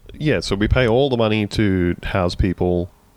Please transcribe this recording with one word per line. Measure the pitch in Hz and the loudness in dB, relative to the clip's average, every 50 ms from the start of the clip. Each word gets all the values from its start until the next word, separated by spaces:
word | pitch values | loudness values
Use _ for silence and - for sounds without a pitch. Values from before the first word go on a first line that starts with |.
| - - - | -20 -20 -10
yeah, | - 151 151 117 85 | -4 -2 0 0 0
so | - - 101 | -2 -2 -2
we | 98 113 113 | 0 2 2
pay | - 131 131 110 | 2 2 2 2
all | 110 127 143 139 | 2 2 2 0
the | 127 117 | 0 0
money | 113 107 107 107 104 101 | 0 2 2 0 -2 -2
to | - - 110 101 95 92 87 87 - - | 0 0 0 2 2 2 2 0 -2 -4
house | - - - 98 90 90 - | -6 -4 -2 -2 -2 -2 0
people, | - - 92 87 - 92 90 90 87 87 87 - _ _ _ _ | 0 -2 -2 0 0 0 0 0 -2 -4 -6 -10 _ _ _ _